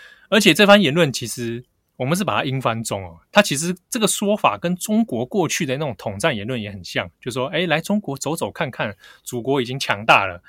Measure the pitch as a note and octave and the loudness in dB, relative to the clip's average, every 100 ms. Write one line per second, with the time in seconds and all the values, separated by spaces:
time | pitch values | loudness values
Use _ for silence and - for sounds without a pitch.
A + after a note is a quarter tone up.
0 | - - _ G#3 G3+ D3+ G3+ G#3 E3+ D3+ | -20 -20 _ 4 4 6 8 8 6 4
1 | D#3+ B2 A#2 - A#2 A#2 B2+ _ _ - | 2 0 -8 -6 -6 -8 -12 _ _ -6
2 | C3 F3 F3 G#2+ C#3 C3 B2 A2+ A2+ G2+ | -2 0 0 0 0 -2 -2 -2 -4 -6
3 | F#2 E2+ _ - G#3 C#3 E3+ F3+ _ B3 | -8 -16 _ 2 2 0 -2 -4 _ 0
4 | G#3 - G3+ G#3 C#3 G2+ E3+ F3+ - G#3+ | 0 0 0 2 2 0 -2 -4 0 0
5 | A3+ B3 - G#3 D#3+ - D3 C3 D3+ G#2 | 0 -2 -2 0 0 0 -2 -2 -4 -6
6 | - G2+ D#3+ A#2+ G2+ B2+ G#2 G2+ F2 C3+ | -8 -2 -2 -2 -4 -6 -6 -10 -8 -6
7 | F#2 - - A#2+ B2+ D3+ F3+ D3+ - G3+ | -6 -8 -8 -4 -4 -2 0 0 0 -2
8 | - C#3 - E3 G#2 - D3+ - B2+ G2 | -2 -6 -6 -4 -4 -4 -6 -4 -6 -8
9 | - - - B2 A#2 C#3 A#2+ C3 - G2+ | -18 -20 -10 -6 -2 0 -2 -4 -4 0
10 | A2 C3+ G2 F2 | 4 4 4 -4